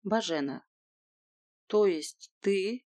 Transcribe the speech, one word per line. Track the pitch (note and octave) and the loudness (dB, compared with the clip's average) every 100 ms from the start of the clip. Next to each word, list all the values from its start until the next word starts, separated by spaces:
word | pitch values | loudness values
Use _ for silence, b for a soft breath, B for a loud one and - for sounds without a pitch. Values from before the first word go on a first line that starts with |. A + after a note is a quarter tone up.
Бажена. | G3+ A3 G#3 D#3+ C#3 C3+ _ _ _ _ _ _ _ _ _ _ _ | 0 -2 0 -4 -4 -10 _ _ _ _ _ _ _ _ _ _ _
«То | G#3+ G3+ | 2 4
есть | D#3+ D3+ - - _ | 2 -6 -14 -20 _
ты?» | G3+ G3 G3 B3 _ | 0 0 0 -6 _